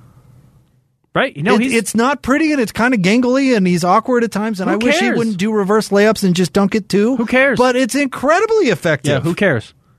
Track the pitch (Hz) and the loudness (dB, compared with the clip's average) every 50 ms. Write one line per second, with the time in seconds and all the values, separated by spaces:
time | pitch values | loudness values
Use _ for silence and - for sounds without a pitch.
0 | - - _ - _ _ - - - _ _ _ _ _ _ _ _ _ _ _ | -20 -20 _ -20 _ _ -20 -20 -20 _ _ _ _ _ _ _ _ _ _ _
1 | _ _ _ 165 233 - - - 147 202 254 220 233 269 240 226 214 - - 214 | _ _ _ -4 -4 -4 -4 -4 -2 0 2 2 2 0 0 -2 -2 -2 -2 0
2 | 233 262 294 - - - 262 294 320 311 302 277 254 190 - - 214 247 262 220 | 0 0 -2 -2 -2 -2 0 0 2 0 0 0 -2 -4 -2 -2 0 0 0 0
3 | 170 185 208 247 247 240 254 269 277 262 247 220 190 180 175 175 160 175 180 214 | 2 2 2 2 2 2 0 0 0 2 2 2 2 2 0 0 2 2 2 2
4 | 220 - 254 240 233 220 - 190 208 226 220 180 185 226 - 208 226 254 285 330 | 2 0 0 0 0 -2 -2 -4 -4 -4 -6 -4 -4 -2 -2 0 0 0 0 0
5 | 381 - - - 233 226 214 170 190 220 220 214 202 180 208 220 202 - 196 202 | 0 0 0 -2 -2 -2 -2 -2 -2 -2 -2 -2 0 0 0 0 0 0 2 2
6 | 202 220 220 - - 185 175 170 185 - - 202 196 196 - 220 202 - - 202 | 2 2 2 0 0 0 2 2 0 0 0 0 0 2 0 -2 -4 -2 0 0
7 | 202 233 269 233 233 202 240 254 269 277 254 - 247 254 247 247 262 220 - 277 | 0 0 0 -2 -2 0 0 2 2 2 2 2 0 0 2 0 -2 -2 -2 -2
8 | 285 262 - - - 277 320 359 440 427 453 440 392 247 190 143 - 170 156 - | -2 -4 -4 -4 -2 0 2 2 2 2 2 2 2 2 0 0 0 -2 -2 -2
9 | - 143 147 135 127 160 175 - 208 190 143 113 - - - _ _ _ _ | -2 -2 -2 -2 -2 -4 -2 0 0 0 0 -2 -4 -8 -16 _ _ _ _